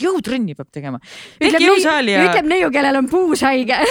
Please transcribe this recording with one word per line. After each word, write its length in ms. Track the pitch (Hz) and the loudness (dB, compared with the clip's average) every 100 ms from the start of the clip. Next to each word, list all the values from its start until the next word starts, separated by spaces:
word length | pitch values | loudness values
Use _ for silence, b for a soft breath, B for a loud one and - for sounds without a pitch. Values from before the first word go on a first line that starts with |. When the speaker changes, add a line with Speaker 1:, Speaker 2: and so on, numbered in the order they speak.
Speaker 1:
Jõutrenni 540 | 320 370 214 254 202 143 | -4 -2 -4 -4 -4 -8
peab 140 | 139 | -14
tegema. 240 | 156 139 127 | -12 -10 -10
Tehke 540 | - - - - 320 | -12 -20 -18 -4 0
Speaker 2:
Ütleb 100 | 330 | 2
neiu-, 140 | 339 392 | 4 4
Speaker 1:
jõusaali 400 | 311 302 240 196 | 2 0 0 2
ja 80 | 359 | 2
Speaker 2:
ütleb 220 | 370 302 | 2 0
neiu, 220 | 370 339 | 0 0
kellel 240 | 277 277 269 | 0 0 0
on 80 | 254 | 0
puus 360 | 359 359 302 269 | 0 0 0 0
haige 320 | 262 240 254 302 | 0 0 0 0